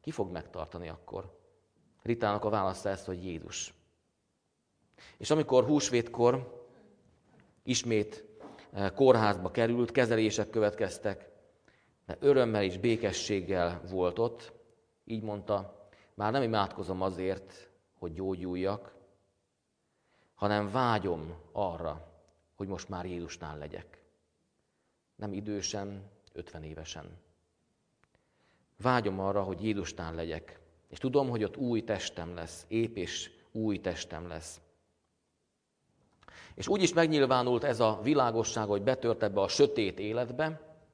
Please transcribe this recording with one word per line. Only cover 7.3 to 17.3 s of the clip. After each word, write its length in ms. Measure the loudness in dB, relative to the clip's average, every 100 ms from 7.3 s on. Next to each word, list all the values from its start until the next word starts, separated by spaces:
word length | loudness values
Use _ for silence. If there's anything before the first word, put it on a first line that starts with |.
| -20 _ _
ismét, 600 | -2 -2 2 0 0 -6 -18 -20 -20 -20 -12
eh, 200 | -2 -2
kórházba 600 | 6 8 10 6 2 -2
került, 400 | 2 2 2 2
kezelések 580 | 4 4 4 4 2 0
következtek, 800 | 2 2 2 -4 -2 -4 -4 -12 -20 _ _ _ _ _ _ -12
de 120 | 0
örömmel 440 | 4 6 4 2
és 140 | 2 2
békességgel 1040 | 2 2 0 -2 -2 -2 0 0 0 -2 -6
volt 300 | 0 0 2
ott, 340 | -2 -4 -18 -20 _ _ _ _
így 200 | -10 -8
mondta, 680 | -6 -8 -2 -2 -2 -16 -20 -20 _
"Már 180 | -4 0
nem 120 | 0
imádkozom 580 | 2 2 0 -2 -6 -2
azért, 680 | -2 -2 -2